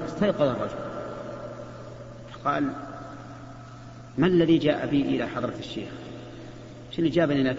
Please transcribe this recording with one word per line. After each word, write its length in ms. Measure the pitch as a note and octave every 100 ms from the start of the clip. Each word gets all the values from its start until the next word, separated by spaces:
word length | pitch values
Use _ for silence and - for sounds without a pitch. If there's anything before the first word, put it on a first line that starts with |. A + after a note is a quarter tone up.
| -
استيقظ 340 | - G#3 -
الرجل 320 | C#3+ A2+ G#2 - - - - - - - - - - - - - - - -
فقال: 320 | - C#3+ D3 C#3 C3 - - - - - - - - - - - - - B2
"ما 80 | F3
الذي 320 | F3 D#3+ E3
جاء 280 | C#3+ - B2+
بي 160 | C#3+
إلى 240 | C3+ C3 A#2
حضرة 280 | B2 A#2+ -
الشيخ؟ 300 | - G#2+ G2+ - - - - - - - - - -
شو 80 | -
اللي 120 | E3
جابني 300 | E3 D#3 C#3+
إلى 140 | C3